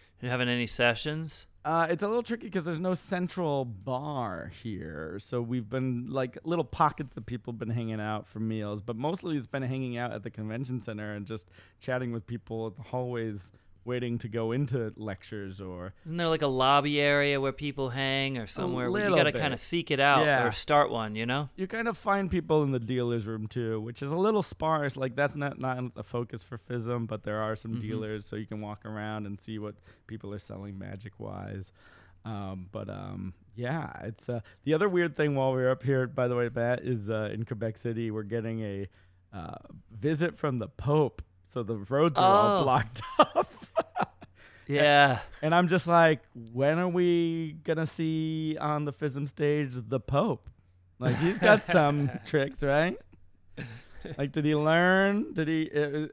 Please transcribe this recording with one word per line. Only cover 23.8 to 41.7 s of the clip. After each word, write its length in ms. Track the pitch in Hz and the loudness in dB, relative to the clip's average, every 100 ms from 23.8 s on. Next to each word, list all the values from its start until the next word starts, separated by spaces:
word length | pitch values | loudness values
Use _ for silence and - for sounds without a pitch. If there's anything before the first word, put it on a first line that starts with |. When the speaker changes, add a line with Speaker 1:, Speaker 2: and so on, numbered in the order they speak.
Speaker 2:
which 220 | 110 120 | -6 -8
is 80 | 139 | -4
a 40 | 165 | 2
little 280 | 208 214 | 2 2
sparse. 520 | - - 160 156 143 135 | -2 -4 0 0 0 -2
Like, 200 | 131 120 | -4 0
that's 200 | 143 147 | 0 0
not, 220 | 143 - | -6 -4
not 380 | 131 127 123 - | -4 -4 -6 -8
the 80 | |
focus 400 | - 120 120 120 | -8 -6 -6 -10
for 160 | - 120 | -12 -16
fism, 480 | - 123 113 120 113 | -8 -6 -4 -4 -4
but 160 | 110 | -6
there 180 | - 107 | -4 -4
are 140 | 110 107 | -2 -4
some 160 | 113 | -6
Speaker 1:
Mm-hmm. 80 | 113 | -6
Speaker 2:
dealers, 480 | 107 110 107 107 104 | -4 -6 -6 -8 -8
so 80 | 107 | -10
you 100 | 107 | -8
can 160 | 107 | -8
walk 240 | 104 104 107 | -8 -10 -10
around 400 | 107 107 107 101 | -8 -6 -6 -8
and 140 | 101 | -10
see 180 | - 110 | -10 -8
what 160 | 104 104 - - - | -8 -12 -20 -20 -16
people 260 | 110 101 | -12 -10
are 60 | 101 | -12
selling 400 | - 101 101 95 | -10 -12 -10 -10
magic-wise. 920 | 98 95 104 - 104 98 98 98 95 _ - - - - | -12 -12 -14 -12 -10 -10 -8 -10 -12 _ -20 -20 -20 -16
Um, 440 | - 104 95 95 92 | -10 -8 -8 -10 -10
but, 160 | 104 98 | -10 -10
um, 460 | 98 95 95 95 - - 110 | -10 -10 -10 -10 -12 -18 -10
yeah, 380 | 120 160 143 - | -6 -6 -6 -10
it's, 260 | 107 110 - | -12 -10 -6
uh, 120 | 120 - - | -8 -8 -8
the 120 | 139 156 | 0 2
other 140 | 208 | 4
weird 260 | 180 170 143 | 4 2 2
thing 180 | 151 | 2
while 200 | 139 131 | 4 2
we 100 | 131 | 4
were 80 | 127 | 2
up 100 | 131 | 2
here, 240 | 131 135 127 | 2 2 2
by 220 | 135 123 | 0 0
the 80 | 123 | 2
way, 160 | 120 | 0
Matt, 280 | 117 117 123 | 0 0 0
is, 260 | - 120 101 | 0 -2 -2
uh, 220 | 110 104 | -2 -2
in 120 | 104 113 | -4 -6
Quebec 320 | 110 110 110 | -4 -4 -4
City, 340 | 120 113 113 | -4 -2 -2
we're 100 | 107 | -4
getting 380 | 101 117 113 113 | -4 -4 -2 -4
a, 260 | 107 98 95 _ _ _ _ | -4 -6 -8 _ _ _ _
uh, 220 | 101 80 - - - - | -12 -10 -12 -16 -20 -18
visit 480 | 110 143 156 170 - | -2 0 2 0 0
from 220 | 151 127 | -2 -2
the 80 | 101 | -4
Pope. 560 | - 143 151 135 - - _ _ | -4 2 4 4 -2 -18 _ _
So 160 | 123 | -8
the 140 | 107 | -4